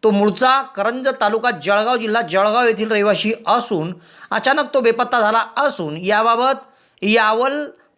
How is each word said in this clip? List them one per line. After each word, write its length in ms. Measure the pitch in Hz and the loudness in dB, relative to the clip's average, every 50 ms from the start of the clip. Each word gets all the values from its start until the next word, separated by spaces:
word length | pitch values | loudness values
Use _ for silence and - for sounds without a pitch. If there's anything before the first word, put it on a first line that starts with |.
| - | 2
तो 80 | 220 | 2
मूळचा 500 | 214 202 202 208 185 185 254 254 262 269 | 2 4 2 2 2 2 2 2 2 2
करंज 460 | 262 254 - - 202 220 233 254 262 269 254 254 | 0 -4 -6 -4 -4 -2 -4 -2 -4 -4 -2 0
तालुका 300 | 226 202 214 226 226 247 | 0 0 0 0 -2 -2
जळगाव 460 | 233 165 139 170 202 208 214 226 254 240 | -4 -2 -2 0 2 2 2 0 0 -2
जिल्हा 240 | 220 220 214 233 | -2 -2 -2 -2
जळगाव 420 | 233 165 156 190 196 214 214 240 247 | -2 0 0 2 2 2 2 2 2
येथील 280 | 233 220 202 220 220 | 2 0 0 -2 -2
रहिवासी 420 | 220 208 202 208 202 - - 214 226 - - - | 0 0 2 2 0 0 0 -2 -4 -4 0 0
असून 460 | 202 247 240 - 220 170 156 170 185 - - - - - - - | 0 0 0 -2 -4 -4 -4 -6 -8 -12 -16 -20 -20 -20 -12 -6
अचानक 420 | - 220 208 262 277 311 285 - - | -6 -2 0 0 0 0 0 0 -2
तो 60 | 277 | 0
बेपत्ता 420 | 240 233 226 233 247 - - 240 | 2 2 0 0 -2 -2 0 0
झाला 240 | 220 208 214 226 220 - - - | 0 2 2 0 -2 -2 -4 -2
असून 400 | 285 285 - - 175 151 151 165 | -2 -2 -2 -4 -6 -8 -8 -6
याबाबत 680 | 180 185 208 208 226 233 233 233 247 262 269 - - _ _ _ _ _ _ _ | -2 0 0 2 2 2 0 2 2 0 -2 -2 -6 _ _ _ _ _ _ _
यावल 640 | - 202 214 226 220 214 220 226 247 269 277 294 294 277 - _ _ _ _ | -2 2 2 2 2 2 2 0 0 -2 -2 -4 -6 -8 -12 _ _ _ _